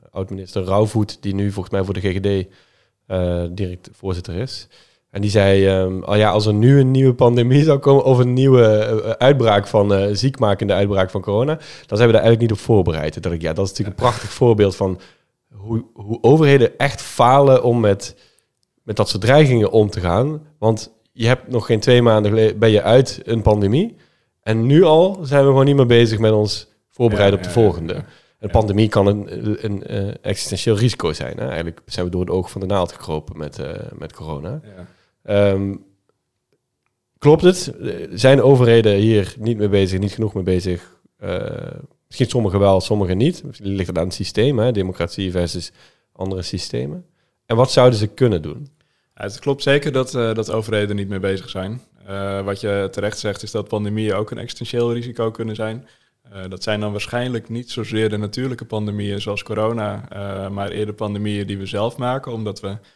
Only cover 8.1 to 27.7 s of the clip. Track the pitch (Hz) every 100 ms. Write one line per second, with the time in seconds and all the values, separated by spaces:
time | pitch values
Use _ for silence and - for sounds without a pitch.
8.1 | 123 123 127 135 131 113 107 110 110 110
9.1 | 113 123 143 113 104 101 110 101 98 101
10.1 | 101 127 135 107 98 104 92 101 98 95
11.1 | 104 92 104 135 151 - - - 104 117
12.1 | 113 113 117 117 104 - 110 87 80 78
13.1 | - 87 85 82 80 95 - 101 - 123
14.1 | 113 - - 127 107 101 90 95 92 -
15.1 | _ _ _ _ 110 101 113 - - 104
16.1 | 117 - 151 151 139 117 - 139 - -
17.1 | - 123 135 139 131 127 120 107 98 -
18.1 | - _ _ _ _ _ _ - 107 104
19.1 | 101 95 143 151 123 104 110 107 - 90
20.1 | 87 135 151 151 - 110 107 - _ _
21.1 | - 113 127 - 123 - 110 117 123 120
22.1 | 107 104 110 110 104 113 104 98 120 135
23.1 | - - 117 104 104 98 123 220 - _
24.1 | _ _ _ - 110 117 147 165 156 185
25.1 | 196 151 143 139 135 135 143 123 120 117
26.1 | 107 110 107 104 - - _ _ - 120
27.1 | 101 101 98 90 - 110